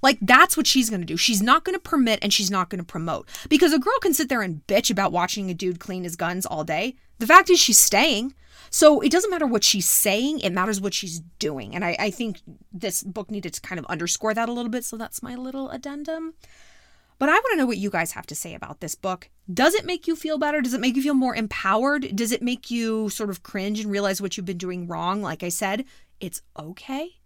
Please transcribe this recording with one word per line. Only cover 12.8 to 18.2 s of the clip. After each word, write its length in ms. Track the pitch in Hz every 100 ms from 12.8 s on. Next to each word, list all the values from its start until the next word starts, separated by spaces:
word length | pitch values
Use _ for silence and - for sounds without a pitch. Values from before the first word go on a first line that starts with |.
| 226 -
book 260 | - 190 196
needed 240 | 208 175
to 60 | -
kind 200 | - 180
of 60 | 139
underscore 460 | 170 170 - 220
that 160 | 220 233
a 40 |
little 180 | 240 240
bit. 140 | 247
So 120 | 240 226
that's 280 | 226 -
my 100 | 247
little 360 | 247 254 269 269
addendum. 640 | 254 277 285 294 320 330 320 - - - - _ _ _ _
But 100 | 277
I 40 |
wanna 240 | 349 523 381
know 100 | 262
what 120 | 208
you 120 | 202
guys 220 | 175 165
have 140 | -